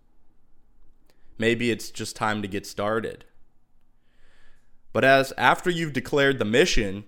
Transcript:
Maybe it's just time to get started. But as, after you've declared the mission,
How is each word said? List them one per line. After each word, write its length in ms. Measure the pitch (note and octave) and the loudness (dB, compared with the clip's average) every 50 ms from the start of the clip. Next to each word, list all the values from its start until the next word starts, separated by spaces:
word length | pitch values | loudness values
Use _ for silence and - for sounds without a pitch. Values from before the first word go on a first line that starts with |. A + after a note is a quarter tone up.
| _ _ _ - - - - _ - - - - - _ - - - - - - - - - - - - - - | _ _ _ -20 -20 -20 -20 _ -20 -20 -20 -20 -20 _ -20 -20 -20 -20 -20 -20 -20 -20 -20 -20 -20 -16 -8 -2
Maybe 340 | A2 A#2 A#2+ A2+ A#2+ A#2+ | 0 0 0 2 0 0
it's 180 | A2 G#2 - - | -2 -2 -4 -10
just 260 | - - A2+ - - | -10 -10 -10 -10 -8
time 260 | - A#2 G#2+ G#2+ G#2+ G2+ | -4 -2 -2 -2 -2 -4
to 40 | G2 | -6
get 180 | F#2 G2 - | -6 -8 -8
started. 600 | - - - G2+ G#2 A2 A2+ G#2 - - - - - - - - - - - _ _ _ - - - _ _ _ _ _ - - - - - - - - - - - - - - - - | -8 -8 -4 -4 -2 -2 -2 -4 -6 -10 -12 -18 -20 -20 -20 -20 -20 -20 -20 _ _ _ -20 -20 -20 _ _ _ _ _ -20 -20 -20 -20 -20 -20 -20 -20 -20 -20 -20 -20 -20 -14 -6 -2
But 100 | G#2+ A#2+ | 2 4
as, 300 | C3+ C3+ C3+ C3+ - - - | 6 6 6 4 2 -2 0
after 320 | A#2 C3 E3+ - - F3+ | 4 4 4 4 2 -2
you've 220 | F3 E3 E3 D3+ | -2 -2 -2 -4
declared 480 | C3+ C3 - - - D3 C#3 C#3 C3+ A#2+ | -4 -4 -4 0 2 2 4 4 2 2
the 60 | A2 | 0
mission, 600 | G#2 A2 C3 F3 F3+ - - G#2+ G2 F#2+ G2+ G#2 | 2 4 4 4 4 4 2 2 0 -4 -8 -12